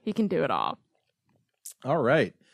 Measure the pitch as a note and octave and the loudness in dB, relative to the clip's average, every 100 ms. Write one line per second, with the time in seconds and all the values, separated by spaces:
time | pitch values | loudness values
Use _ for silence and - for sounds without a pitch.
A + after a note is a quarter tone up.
0 | - G#3 G#3+ E3+ D#3 D#2+ G#1 - _ _ | -6 -2 -2 0 -2 -2 -4 -6 _ _
1 | _ _ _ _ _ _ - - B2 D#3 | _ _ _ _ _ _ -20 -12 -4 0
2 | A#2+ D#3 G2+ - _ | 2 4 2 -4 _